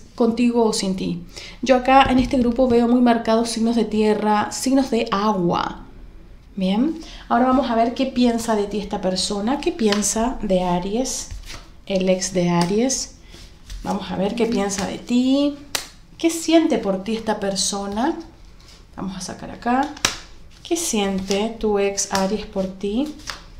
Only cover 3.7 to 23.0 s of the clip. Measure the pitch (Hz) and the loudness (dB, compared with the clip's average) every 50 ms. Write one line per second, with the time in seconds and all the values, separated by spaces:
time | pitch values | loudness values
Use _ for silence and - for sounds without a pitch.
3.7 | 240 233 208 214 - 214 214 214 208 202 208 214 208 208 214 - - - - 262 | 2 2 0 2 2 2 4 4 2 2 2 2 2 2 0 -2 -6 -4 0 2
4.7 | 262 277 262 262 - 226 - - - 196 202 220 208 190 175 170 - - - - | 4 4 2 2 0 0 0 0 -2 0 0 0 2 2 2 2 2 0 -2 -2
5.7 | - - - - - - - - - - - - - - - - - 196 190 185 | -6 -10 -14 -18 -18 -20 -20 -18 -20 -20 -20 -20 -20 -20 -20 -14 -6 -4 -2 0
6.7 | 196 220 262 320 320 - - - - - - - 240 240 240 247 254 269 269 233 | 2 2 0 0 -2 -6 -10 -14 -16 -18 -6 0 2 2 4 4 4 2 2 2
7.7 | 233 226 233 240 240 - 269 262 - 247 247 240 233 226 - - 220 208 202 196 | 2 2 2 0 0 -2 -2 -2 2 2 2 2 2 0 0 0 0 0 0 -2
8.7 | 190 214 190 - - 185 - 185 185 185 - - 208 202 202 226 277 311 - 349 | -4 -6 -6 -4 -6 -4 -2 -2 -2 -2 -2 -4 -4 -2 -2 -2 -2 0 -2 -4
9.7 | 339 - 226 208 202 208 202 - - 226 226 247 262 - - 202 190 180 180 180 | -2 0 2 2 2 2 0 0 0 0 -2 -2 -2 -4 -2 0 0 2 2 2
10.7 | 175 180 180 196 208 233 262 254 - - - - - - - - - - - - | 0 -2 -2 -2 -4 -2 -4 -4 -6 -8 -8 -10 -12 -14 -12 -14 -16 -16 -16 -20
11.7 | - - - - 196 185 185 190 185 185 185 - - 185 175 175 175 170 175 175 | -20 -20 -8 -4 -2 0 2 2 2 0 0 -2 0 2 2 4 4 2 2 2
12.7 | 202 214 240 269 262 - - - - - - - - - - - - - - - | 2 2 2 2 0 -2 -6 -10 -12 -20 -20 -20 -20 -20 -20 -20 -20 -20 -16 -16
13.7 | - - - 185 185 196 - - 180 170 185 202 233 - 233 226 233 196 196 196 | -14 -10 -6 -4 -4 -4 -4 -6 -4 -2 -2 -2 0 0 0 0 2 0 0 0
14.7 | 190 - 185 185 - - - - 240 240 254 262 269 277 285 285 285 - - - | -2 -4 -4 -4 -6 -8 -4 0 2 2 4 4 4 4 4 2 0 -4 -14 -8
15.7 | - - - - - - - - - - - 330 - - - - 320 330 311 - | -8 -8 -8 -8 -18 -20 -20 -20 -12 -2 0 0 0 0 0 4 4 6 6 4
16.7 | 254 208 - 196 190 185 - - 226 220 - - 214 208 202 196 196 190 - - | 0 0 0 -2 -4 -4 -4 -4 -6 -4 -2 -4 -4 -2 -2 -4 -2 -2 -2 -2
17.7 | 208 196 196 202 202 220 247 311 339 339 330 - - - - - - - - - | -4 -6 -6 -6 -4 -2 -2 -2 -2 -4 -8 -14 -18 -20 -20 -20 -20 -20 -20 -20
18.7 | - - - - - - - 190 - - - - - - - - - - - 240 | -20 -20 -20 -20 -12 -10 -10 -10 -8 -10 -10 -12 -12 -12 -12 -14 -14 -8 -2 0
19.7 | 247 262 285 302 294 - - - - - - - - - - - - - - - | 0 0 0 -2 -6 -6 -6 -6 -6 -6 -14 -18 -20 -20 -20 -20 -20 -20 -6 -4
20.7 | 339 330 - - - 214 202 196 196 190 190 190 196 196 214 226 226 - - 214 | -4 -4 -2 -2 -2 -2 -2 -2 -2 -4 -4 -2 -2 -2 -2 -4 -6 -4 -4 -2
21.7 | 208 202 196 196 196 196 - - 196 196 190 190 214 202 - - - 190 190 185 | 0 0 0 -2 -2 -4 -6 -2 -2 -2 0 0 -2 -4 -6 -8 -6 -6 -6 -6
22.7 | - - - 202 208 240 | -6 -6 -6 -4 -2 -2